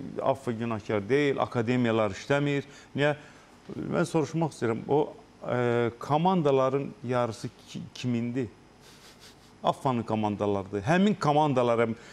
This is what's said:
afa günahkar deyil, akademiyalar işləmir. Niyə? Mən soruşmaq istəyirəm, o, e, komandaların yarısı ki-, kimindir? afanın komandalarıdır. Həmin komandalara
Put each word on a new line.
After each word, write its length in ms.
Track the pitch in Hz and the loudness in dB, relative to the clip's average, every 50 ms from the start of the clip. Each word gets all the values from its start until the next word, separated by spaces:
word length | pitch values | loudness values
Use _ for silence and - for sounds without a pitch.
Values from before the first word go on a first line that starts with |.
| - - - - | -8 -8 -6 -4
afa 300 | - - 131 - - 135 | -2 -2 -2 -2 -2 -6
günahkar 560 | 117 107 117 117 113 107 - - 113 104 98 101 | -4 -4 -4 -4 -6 -6 -4 -2 -2 -2 0 0
deyil, 280 | 127 143 147 143 135 120 | 0 2 2 2 0 0
akademiyalar 800 | 117 113 - 123 113 113 123 127 123 117 110 113 107 104 95 | -2 -2 -2 -2 0 0 0 2 2 2 2 2 2 0 -2
işləmir. 480 | - - - 139 143 143 143 143 139 135 - - - - - - | -4 -2 0 0 0 2 0 -2 -2 -4 -8 -14 -20 -16 -8 -2
Niyə? 200 | 131 143 147 143 147 - - - - - - - - - - - | 0 0 0 0 -2 -8 -20 -20 -20 -20 -20 -20 -20 -18 -14 -10
Mən 320 | - - - 135 156 170 - | -8 -6 -2 -2 -2 0 0
soruşmaq 480 | - 165 143 - - 165 165 143 - | 0 -2 -2 0 -2 -2 -2 -2 -2
istəyirəm, 300 | - 127 113 113 113 - - | -2 -2 -2 -2 -2 -2 0
o, 240 | - 151 - - - - - - - - - - | 0 2 0 -2 -6 -16 -20 -20 -20 -10 -6 -4
e, 380 | 120 123 123 120 120 120 120 117 117 - | -2 0 2 2 2 2 0 0 -2 -4
komandaların 920 | - - 139 156 165 185 190 180 147 143 139 131 131 131 127 139 139 - - - - | -4 -2 0 2 2 2 2 4 4 4 4 4 4 2 2 0 -4 -4 -10 -10 -6
yarısı 440 | 117 127 123 120 117 110 - - 123 | -2 0 0 0 -2 -4 -6 -10 -12
ki-, 340 | - - - - - 123 - - - | -12 -14 -18 -14 -14 -12 -12 -14 -12
kimindir? 540 | - - 127 120 117 117 120 120 135 123 - - - - - - - - - - - - - - - - - - - - - - - - | -6 -4 -2 -2 -2 -2 -2 -2 -4 -4 -6 -8 -14 -20 -20 -20 -20 -20 -20 -20 -20 -20 -20 -20 -20 -20 -20 -20 -20 -20 -20 -10 -4 -2
afanın 380 | - - - - 135 123 117 | -2 -2 0 0 0 0 0
komandalarıdır. 800 | 107 - 110 107 107 104 104 98 104 101 101 98 95 98 101 101 | 0 0 0 0 0 0 0 0 0 0 0 0 -2 -4 -4 -2
Həmin 320 | 95 123 170 180 196 214 196 - | 0 2 4 4 4 4 2 2
komandalara 680 | - 151 143 151 156 147 135 127 123 120 117 113 117 113 113 - - - | 2 2 4 4 4 4 4 2 4 4 4 2 2 0 0 -4 -10 -20